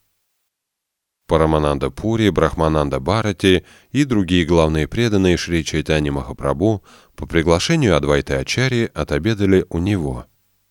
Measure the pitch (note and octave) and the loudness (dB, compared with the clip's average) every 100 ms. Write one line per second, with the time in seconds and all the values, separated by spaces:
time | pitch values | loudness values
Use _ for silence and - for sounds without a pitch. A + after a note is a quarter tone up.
0 | _ _ _ _ _ _ _ _ _ _ | _ _ _ _ _ _ _ _ _ _
1 | _ _ - D#2+ D#2+ D#2 D2 C#2+ C2+ - | _ _ -2 2 2 2 0 -2 -4 -4
2 | G#2+ A2+ G#2 D#2+ D#2 - D#2+ D#2 C#2+ C2+ | -4 0 2 2 0 2 0 0 0 -2
3 | C2+ A2 G#2 F#2+ G2 F2+ - - _ C3 | -2 -2 -2 0 2 2 0 -16 _ -2
4 | C#3+ G#2+ F2 F2+ D#2+ E2+ D#2 D#2 D2+ - | 0 0 2 0 2 2 2 0 -2 -2
5 | A#2+ G2+ F#2 E2+ - E2 D2+ D#2+ D2 D#2 | 0 2 2 2 -2 -4 -2 -4 -2 -2
6 | D2 C#2 B1+ B1+ C#2 C#2 G#2+ G#2 - - | -2 -4 -8 -6 -4 0 0 -2 -8 -20
7 | _ - C#2+ E2 D#2+ E2+ - E3 A#2+ D2+ | _ -16 -2 0 2 2 2 2 2 2
8 | C#2+ C#2+ C#2 C2+ C2 - B2+ A#2+ A2+ E2 | 2 0 0 -4 -4 -2 -2 -2 -4 -6
9 | D2 C#2+ G#2+ G#2 G2 F#2+ - E2+ F#2 G2 | -4 -2 -2 0 2 2 2 -4 -2 -2
10 | C#2+ B1 - _ _ _ _ | -4 -8 -12 _ _ _ _